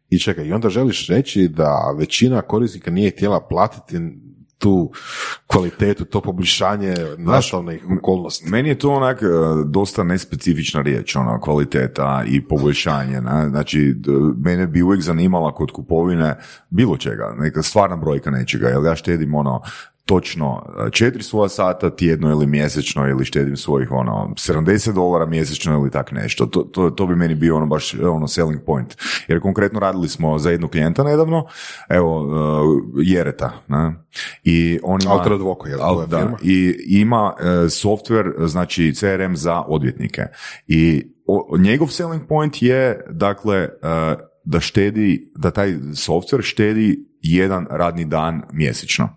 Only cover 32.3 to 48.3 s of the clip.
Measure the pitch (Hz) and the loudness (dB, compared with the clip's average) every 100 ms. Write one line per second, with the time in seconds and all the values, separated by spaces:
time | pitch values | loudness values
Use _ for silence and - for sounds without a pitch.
32.3 | 78 76 76 76 71 55 67 87 90 80 | 0 0 4 4 4 0 0 2 2 0
33.3 | - 65 - - 71 80 82 _ - - | -4 -6 -8 -4 0 0 -4 _ -12 -12
34.3 | - 85 85 82 82 87 95 98 98 90 | -2 2 4 4 0 0 0 2 2 2
35.3 | 101 95 87 71 69 78 87 80 82 120 | 0 -2 -4 -6 -2 0 0 0 -2 -2
36.3 | 120 87 95 90 - - 98 107 120 101 | -2 2 4 4 0 2 4 4 2 0
37.3 | - 85 90 85 - 101 104 - 113 92 | 0 0 2 2 2 0 0 0 0 0
38.3 | - 82 85 87 - 80 69 101 95 92 | -2 -2 -2 -2 0 0 2 0 0 -2
39.3 | 82 85 85 - 78 65 - 57 - - | -2 -2 -2 0 -2 -2 -4 -6 -6 -8
40.3 | - - - - 80 82 80 - _ - | -10 -18 -10 0 4 4 2 -2 _ -2
41.3 | 95 - 85 95 135 156 - 170 160 135 | -2 0 4 4 4 0 -2 -6 -6 -2
42.3 | 151 151 - 123 131 127 107 - 82 101 | -2 -2 0 2 4 2 -2 -8 -2 -2
43.3 | 98 107 95 78 - 78 82 80 73 - | 0 0 0 0 -4 -2 0 0 -2 -6
44.3 | _ - 82 - 104 101 110 104 85 - | _ -2 -2 0 0 2 2 2 0 -2
45.3 | - 90 101 101 78 69 73 - 82 - | -4 -2 0 -2 -2 -8 -6 -2 -2 0
46.3 | 131 101 - 107 110 107 - - _ 80 | -2 -2 0 2 2 2 0 -4 _ 0
47.3 | 87 95 92 80 76 87 85 78 78 82 | 2 2 0 -4 -2 -2 -2 -2 -2 -2